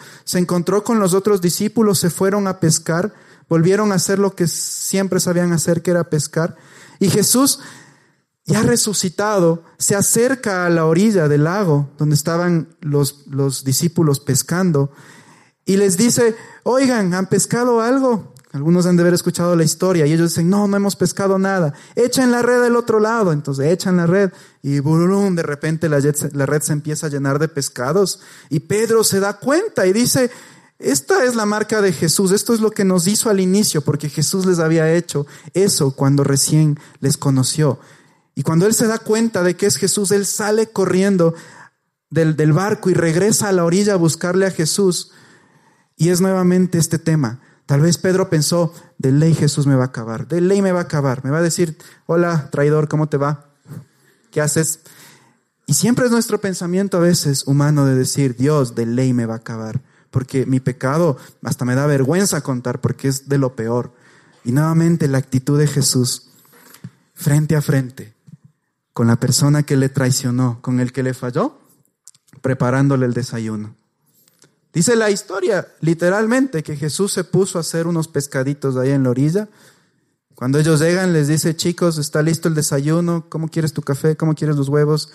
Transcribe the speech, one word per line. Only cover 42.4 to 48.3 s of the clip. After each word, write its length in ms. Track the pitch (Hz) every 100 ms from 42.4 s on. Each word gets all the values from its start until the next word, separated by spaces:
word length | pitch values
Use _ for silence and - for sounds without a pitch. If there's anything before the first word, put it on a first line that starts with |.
| 156
barco 380 | 156 202 214 185
y 40 |
regresa 540 | 175 165 165 202 214 214
a 40 |
la 120 | 185
orilla 300 | 170 185 208
a 20 | 190
buscarle 500 | 165 - 180 185 190
a 40 |
Jesús. 600 | - 160 - 196 180 - _ - - _ _ _ _ _ -
Y 120 | 165
es 120 | 175
nuevamente 580 | 190 190 180 180 180 170
este 200 | 151 160
tema. 420 | - 156 120 123 _ _ -
Tal 140 | 143
vez 180 | 165 -
Pedro 300 | 190 185
pensó, 460 | 190